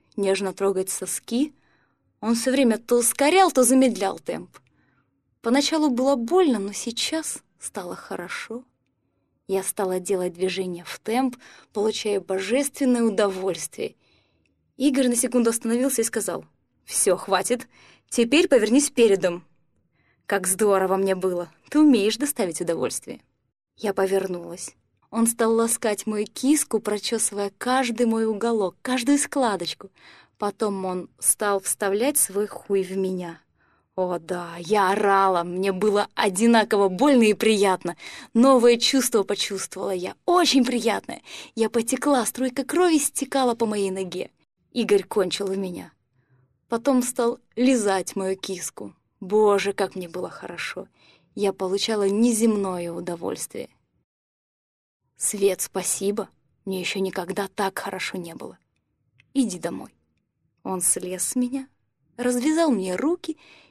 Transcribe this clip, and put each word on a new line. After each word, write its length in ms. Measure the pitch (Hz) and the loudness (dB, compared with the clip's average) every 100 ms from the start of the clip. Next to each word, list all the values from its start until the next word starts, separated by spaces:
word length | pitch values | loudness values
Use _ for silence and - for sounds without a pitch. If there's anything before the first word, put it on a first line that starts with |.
| _ - | _ -2
нежно 360 | 196 190 190 | 0 0 -2
трогать 380 | - 196 190 190 | -2 0 0 -4
соски. 640 | - 185 - - 233 302 - _ _ _ _ _ _ | -6 -8 -8 -4 -2 -2 -4 _ _ _ _ _ _
Он 140 | 220 | -2
все 160 | 233 262 | 0 2
время 280 | 277 247 214 | 4 4 2
то 180 | - 240 | 2 2
ускорял, 560 | 233 - 285 370 370 | 2 2 4 6 6
то 100 | 262 | 6
замедлял 560 | 247 262 262 190 190 170 | 4 6 4 2 -4 -4
темп. 400 | - 170 180 - _ _ _ _ _ _ _ _ | -8 -10 -12 -20 _ _ _ _ _ _ _ _
Поначалу 480 | 226 269 285 320 302 | 0 2 2 2 2
было 280 | 240 262 277 | 2 2 0
больно, 420 | 233 359 330 220 | 2 4 4 2
но 140 | 196 | -2
сейчас 720 | 202 233 233 - 320 - - _ _ | -8 -8 -6 -4 -4 -6 -10 _ _
стало 340 | - 208 180 | -14 -12 -10
хорошо. 680 | 180 - 190 175 - - 233 - _ _ _ _ _ _ _ - | -12 -10 -10 -10 -10 -10 -12 -14 _ _ _ _ _ _ _ -4
Я 160 | 190 | -4
стала 380 | 185 - 190 185 | -4 -4 -4 -2
делать 320 | 180 190 180 | -2 -2 -4
движения 500 | 170 185 180 185 175 | -4 -4 -4 -6 -8
в 140 | 170 - | -12 -12
темп, 380 | - 240 269 247 - - _ | -4 -2 -2 -4 -16 -20 _
получая 460 | 208 214 214 208 202 | -4 -2 -2 -4 -4
божественное 840 | - 190 190 262 285 - 262 240 | -4 -6 0 0 0 0 2 2
удовольствие. 880 | 226 196 202 185 190 165 - - - - _ _ _ _ _ _ _ - | 2 2 0 0 -4 -4 -8 -8 -10 -10 _ _ _ _ _ _ _ -2
Игорь 300 | 277 262 254 | 0 2 2
на 80 | |
секунду 360 | 233 247 247 226 | 0 0 2 2
остановился 500 | 233 226 240 269 262 | 0 -2 0 0 0
и 20 | |
сказал: 400 | 220 220 190 165 - _ _ _ | -2 -4 -6 -6 -12 _ _ _
«Все, 320 | - - 196 180 | -8 -2 0 0
хватит. 520 | - 185 - 240 - _ - _ _ | 0 0 0 -4 -6 _ -20 _ _
Теперь 400 | - 233 285 370 | -2 4 4 6
повернись 420 | 254 208 262 285 | 4 4 2 2
передом. 540 | - 226 190 180 175 - _ _ _ _ _ _ _ - | 4 4 4 0 -4 -10 _ _ _ _ _ _ _ -4
Как 200 | 196 185 | -2 -2
здорово 500 | 190 214 190 190 190 | 0 2 4 2 2
мне 180 | 190 | 2
было. 380 | 190 185 175 170 _ _ | 0 -2 -4 -6 _ _
Ты 120 | 294 | 6
умеешь 360 | 302 233 202 220 | 6 6 4 0
доставить 440 | 285 - 185 160 | -2 -2 -4 -2
удовольствие». 600 | 170 247 - - - - _ _ _ _ _ _ | -4 -2 -4 -6 -12 -16 _ _ _ _ _ _
Я 160 | 214 | -4
повернулась. 840 | 196 190 196 190 175 170 180 - - _ _ _ | -2 0 0 -2 -6 -10 -14 -14 -16 _ _ _
Он 160 | 226 226 | 0 0
стал 280 | - 226 | 2 2
ласкать 520 | 226 226 - 220 208 220 | 2 0 0 -2 -2 -4
мою 200 | 214 214 | -4 -6
киску, 540 | - 262 302 - 220 | -2 2 2 2 -2
прочесывая 720 | 220 202 - 226 - 202 202 - | -2 -4 -2 -2 -2 -4 -6 -6
каждый 480 | 247 262 247 220 233 | -2 0 0 0 0
мой 200 | 226 220 | 2 0
уголок, 500 | 208 233 226 185 - | -2 -2 0 -2 -4
каждую 360 | - 254 240 285 | -4 -2 2 2
складочку. 720 | - 285 240 190 175 - 196 _ - - _ _ | 2 0 0 0 -6 -10 -16 _ -20 -20 _ _
Потом 460 | 208 202 214 196 | -6 -2 -4 -2
он 240 | 185 185 - _ | -4 -6 -8 _
стал 420 | - - 208 196 | -2 0 0 0
вставлять 580 | - - 202 202 269 285 | -2 -2 0 0 0 0
свой 280 | - 190 208 | -2 -2 -4
хуй 360 | - - 196 | -6 -2 -2
в 140 | 185 190 | 0 -2
меня. 440 | 190 185 175 165 _ _ _ _ _ - | -2 -4 -8 -12 _ _ _ _ _ -6
О 220 | 180 175 | -4 -4
да, 380 | 165 180 170 170 | -6 -8 -8 -12
я 320 | 170 208 185 | 0 2 4
орала, 520 | 202 208 196 196 180 | 2 4 4 4 2
мне 300 | 175 180 196 | -2 -2 -2
было 340 | 185 208 202 196 | 0 2 2 0
одинаково 760 | - 208 185 233 233 233 208 196 | -2 -2 2 4 6 4 2 2
больно 340 | 185 285 262 | 4 4 6
и 100 | 220 | 6
приятно. 640 | 202 220 214 196 180 170 160 - - - | 4 2 4 2 2 -4 -10 -14 -18 -2
Новое 420 | 226 269 262 240 240 | 4 6 6 6 4
чувство 460 | - 269 240 220 | 2 2 2 0
почувствовала 720 | 196 208 - 190 - 185 196 | 0 -4 -4 -6 -8 -8 -6
я, 220 | 185 185 - - | -4 -6 -6 0
очень 400 | 349 330 269 247 | 4 4 4 2
приятное. 560 | 247 214 196 - - - - - | 0 0 -2 -6 -14 -14 -18 -12
Я 160 | 220 220 | -4 -2
потекла, 560 | 233 226 247 294 269 208 | 0 -2 -2 2 2 0
струйка 360 | - 262 269 | -2 -4 -4
крови 360 | 277 349 359 311 | -2 2 4 4
стекала 560 | - - 247 269 247 | 0 -4 -2 0 0
по 100 | 233 | 0
моей 260 | 226 208 196 | -2 -2 -2
ноге. 400 | 190 185 175 - _ _ _ _ | -4 -6 -8 -10 _ _ _ _
Игорь 320 | 240 220 202 | -4 2 2
кончил 420 | 185 214 180 - 196 | 2 0 0 -2 -4
в 100 | 190 | -4
меня. 360 | 190 170 175 _ _ _ _ _ _ _ _ | -6 -10 -16 _ _ _ _ _ _ _ _
Потом 340 | 233 254 254 | -4 0 2
стал 360 | 247 - 233 233 _ | 0 -2 -2 -4 _
лизать 600 | - 254 254 202 190 180 196 | 0 2 2 2 0 -2 -6
мою 200 | 190 190 | -6 -6
киску. 580 | - 180 160 - 202 - _ _ | -8 -8 -10 -12 -16 -18 _ _
Боже, 520 | 185 214 214 202 196 | -2 4 4 4 0
как 240 | 196 185 190 | -2 -4 -6
мне 120 | 170 | -10
было 180 | 180 180 | -10 -10
хорошо. 600 | - - 170 - 185 - _ _ _ _ | -12 -14 -10 -10 -10 -14 _ _ _ _
Я 200 | - 196 | -2 -2
получала 520 | 190 185 196 220 214 196 | 0 -2 -2 0 0 0
неземное 840 | 202 240 214 226 208 190 180 170 | 2 2 4 2 2 -2 -4 -6
удовольствие. 800 | 170 180 170 170 - - - - _ _ _ _ _ _ _ _ _ _ _ _ _ _ - | -8 -8 -8 -6 -8 -8 -12 -14 _ _ _ _ _ _ _ _ _ _ _ _ _ _ -8
«Свет, 460 | - 202 196 180 | -6 0 0 0
спасибо. 640 | - 190 180 - 196 214 185 _ _ _ 196 | -4 -6 -4 -4 -2 -4 -8 _ _ _ -8
Мне 140 | 190 | -6
еще 180 | 180 196 | -4 -4
никогда 480 | 190 190 175 190 196 | -4 -4 -6 -6 -6
так 300 | - 196 - | -4 -4 -4
хорошо 400 | 202 190 - 190 | -8 -8 -8 -8
не 160 | 170 | -10
было. 240 | 165 - - _ _ _ _ _ _ _ | -14 -16 -18 _ _ _ _ _ _ _
Иди 260 | 269 220 175 | -2 -2 -2
домой». 360 | 170 - - _ _ _ _ _ _ _ | -8 -8 -14 _ _ _ _ _ _ _
Он 180 | 190 185 | -8 -4
слез 400 | - 175 180 180 | -2 -2 -6 -6
с 140 | - 254 | -4 -2
меня, 320 | 247 269 269 _ _ _ _ - | -2 -4 -10 _ _ _ _ -4
развязал 520 | 247 247 277 320 320 | -2 0 0 2 2
мне 260 | 214 185 180 | 2 0 -2
руки 420 | 302 359 - - - - _ | -2 -2 -6 -12 -16 -20 _